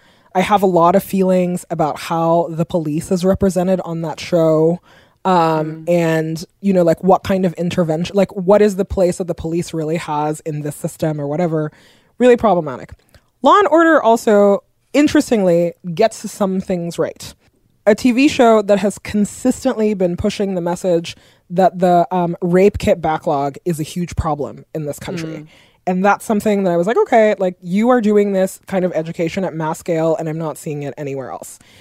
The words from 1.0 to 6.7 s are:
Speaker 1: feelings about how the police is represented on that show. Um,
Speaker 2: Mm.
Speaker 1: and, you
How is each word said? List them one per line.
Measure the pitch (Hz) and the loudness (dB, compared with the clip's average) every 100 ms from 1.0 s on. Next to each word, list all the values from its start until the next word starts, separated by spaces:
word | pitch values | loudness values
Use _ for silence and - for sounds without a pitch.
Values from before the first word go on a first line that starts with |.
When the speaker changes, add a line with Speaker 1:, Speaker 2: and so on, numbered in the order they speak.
Speaker 1:
feelings | - 196 185 185 180 180 - | 0 0 2 2 0 -4 -6
about | 165 151 - | -4 -4 -4
how | - 165 165 170 170 | -6 -2 2 2 0
the | 160 170 | -4 -4
police | 180 156 151 - | -4 -4 -4 -4
is | 185 | -2
represented | 185 190 196 180 180 185 | 0 2 0 0 0 -2
on | - 165 | -2 -8
that | 165 - | -8 -8
show. | - 175 160 156 160 175 _ _ _ _ | -2 2 4 4 2 0 _ _ _ _
Um, | 190 180 160 156 156 160 160 | 0 2 2 0 -4 -6 -2
Speaker 2:
Mm. | |
Speaker 1:
and, | 175 165 160 160 160 180 _ | 0 2 0 -2 -6 -10 _
you | 196 | 0